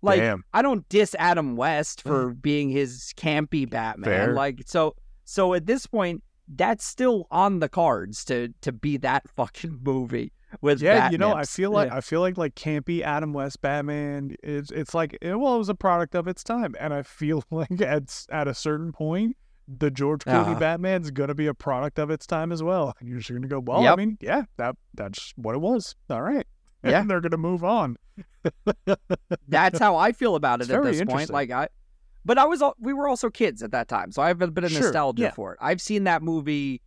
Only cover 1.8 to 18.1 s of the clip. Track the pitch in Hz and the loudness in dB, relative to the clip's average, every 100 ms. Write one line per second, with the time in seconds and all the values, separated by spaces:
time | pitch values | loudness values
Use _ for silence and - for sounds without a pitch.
1.8 | 151 - - 143 127 123 147 147 143 135 | -2 -6 -2 0 0 -2 0 0 0 0
2.8 | 139 123 - - 160 151 156 160 131 123 | -2 -4 -16 -6 -2 0 0 -2 -2 -2
3.8 | 113 107 110 95 104 120 139 123 127 175 | -4 -4 0 2 2 2 0 -2 -4 0
4.8 | 156 - - - - - 185 180 165 262 | 0 -2 -20 -20 -10 0 2 2 2 -2
5.8 | - 226 185 170 - _ _ 139 185 226 | 0 -2 -2 -2 -10 _ _ 0 0 2
6.8 | - - 254 226 165 160 196 190 156 - | -4 0 2 2 0 2 4 4 0 2
7.8 | 165 113 92 104 - 123 120 - - 120 | 2 2 -2 -10 -2 -2 -2 -6 -8 -4
8.8 | 147 143 127 135 - - 120 - 170 147 | -4 -2 0 0 -2 -6 -6 -4 -12 -6
9.8 | 131 131 123 120 117 _ _ - 143 143 | -2 -2 -2 -4 -6 _ _ -2 2 4
10.8 | 165 220 131 165 202 175 143 - 196 208 | 6 6 4 2 2 2 -2 -2 0 2
11.8 | 165 127 - 160 180 185 160 - 156 151 | 0 -2 -2 0 0 0 -4 -4 -4 -4
12.8 | 139 170 165 147 156 143 139 - 139 143 | -2 -4 -2 -2 -2 -4 -6 -4 -2 -2
13.8 | 143 147 147 143 139 - - 147 143 156 | -2 -4 -4 -6 -8 -10 -8 -8 -6 -8
14.8 | 156 170 165 - 165 202 277 247 202 208 | -4 -2 -2 -4 -6 0 2 0 0 0
15.8 | 196 175 170 180 170 180 - 233 208 117 | 2 2 2 -2 -2 -6 -4 -2 -2 -4
16.8 | 151 143 139 - 147 156 - 160 156 180 | -4 -4 -6 -6 -2 0 -2 -4 -4 -2
17.8 | 196 147 135 | 0 0 -2